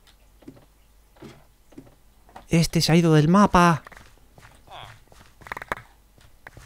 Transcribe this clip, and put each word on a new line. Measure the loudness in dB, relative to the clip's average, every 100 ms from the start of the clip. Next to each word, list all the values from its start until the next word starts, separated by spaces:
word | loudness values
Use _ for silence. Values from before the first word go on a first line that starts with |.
| _ _ _ _ -20 -20 _ _ _ _ _ _ -20 -20 _ _ _ -20 -20 _ _ _ _ -20 -4
Este | -2 -2 -2
se | 0
ha | 0
ido | 2
del | 2 2
mapa. | 2 2 2 2 0 -8 -20 -20 _ _ _ -20 _ _ -20 -20 -20 _ -20 -20 _ -20 -18 -14 -16 -16 _ _ _ -20 -20 -20 -20